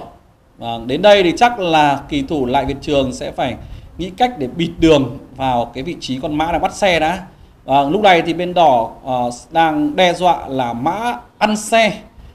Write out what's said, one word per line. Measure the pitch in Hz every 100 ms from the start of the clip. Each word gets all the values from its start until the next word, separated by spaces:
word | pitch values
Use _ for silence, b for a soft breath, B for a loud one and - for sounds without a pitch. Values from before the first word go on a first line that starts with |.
| - - _ _ _ -
Và | 117 117 113
đến | 147
đây | 202 202
thì | 175 165
chắc | 240 233
là | 180 160 147 139 -
kỳ | 147
thủ | 135 156 123
Lại | 135
Việt | 131 135
Trường | - 143 131
sẽ | 123 143
phải | 135 139 113 B B B -
nghĩ | 180
cách | 185 247 247
để | 127
bịt | 170 170 -
đường | 165 147 123 - - -
vào | 131 123 117
cái | 127
vị | 147 156
trí | - 131
con | 160
mã | 151 160
đang | 170
bắt | 185
xe | - 202 165
đã. | 156 185 185 b b _
Và | - 139
lúc | 139 190
này | 208 170
thì | 165
bên | 165 180
đỏ, | 180 160 123 113 -
ờ, | 135 127 120 120 -
đang | 160 160 151 147 156
đe | 180
dọa | 175 180 160 -
là | 135 120
mã | 120 147 190 240 240 - -
ăn | 214 214
xe. | - 226 214 - - b b